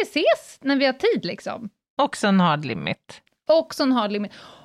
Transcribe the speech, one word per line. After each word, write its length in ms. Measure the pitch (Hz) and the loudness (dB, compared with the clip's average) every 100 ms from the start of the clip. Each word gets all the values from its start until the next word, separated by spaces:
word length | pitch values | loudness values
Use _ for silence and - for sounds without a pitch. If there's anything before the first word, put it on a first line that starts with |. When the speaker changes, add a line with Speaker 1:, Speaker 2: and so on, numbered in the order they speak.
Speaker 1:
vi 40 | 427 | -2
ses 500 | 294 415 640 - - | 0 2 0 -4 -8
när 140 | 269 277 | -2 0
vi 100 | 269 | 0
har 80 | |
tid, 320 | 262 415 320 170 | 0 0 0 -4
liksom. 440 | - - - 226 - _ - | -8 -10 -10 -12 -18 _ -2
Speaker 2:
Också 260 | 285 - 214 | -2 0 2
en 120 | 190 | 4
hard 260 | 175 147 143 | 4 2 -4
limit. 560 | 95 76 - - - _ _ - | -6 -6 -8 -12 -20 _ _ 0
Speaker 1:
Också 360 | 320 320 - | 2 2 -2
en 80 | 277 | 0
hard 200 | 254 208 | 0 0
limit. 200 | 208 202 - - - | -4 -8 -14 -20 -20